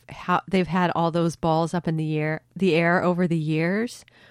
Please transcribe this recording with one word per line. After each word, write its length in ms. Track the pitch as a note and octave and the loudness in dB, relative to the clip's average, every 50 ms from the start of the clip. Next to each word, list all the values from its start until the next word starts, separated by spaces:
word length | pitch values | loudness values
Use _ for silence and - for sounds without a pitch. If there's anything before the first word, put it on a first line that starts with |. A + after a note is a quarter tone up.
| _ - | _ -14
ha-, 320 | - - - - F3+ E3+ - - | -18 -8 -2 0 0 0 0 0
they've 200 | - G3 F3+ D3 | 0 0 0 0
had 240 | E3 F#3+ F3+ E3+ - | 0 0 0 0 0
all 160 | - E3+ E3+ | 0 0 0
those 260 | D#3 E3+ E3+ E3+ D3+ | 2 0 0 0 -2
balls 380 | - - E3 D#3+ D#3+ E3 D#3+ - | -2 -2 0 2 2 0 0 -2
up 140 | F3+ - E3+ | -4 -2 -2
in 100 | D#3+ D#3+ | -2 -2
the 220 | D#3 D#3 D#3 D3+ | -2 -2 -2 -2
air, 220 | D3+ D#3 D#3 D#3 - _ - | -2 -2 -4 -6 -8 _ -6
the 200 | E3+ F#3+ F#3 D#3 | 0 2 2 4
air 280 | E3 E3+ E3+ F3 F#3 - | 4 4 4 4 2 2
over 240 | F3 F3+ E3+ F3+ F3 | 2 0 2 0 0
the 120 | E3+ E3 | 0 0
years, 680 | D#3 D3+ D#3 D#3 D#3+ E3+ F#3+ G#3 A3+ A#3+ - - - _ _ _ - - | -2 0 0 0 0 0 -2 -2 -4 -6 -8 -14 -20 _ _ _ -20 -20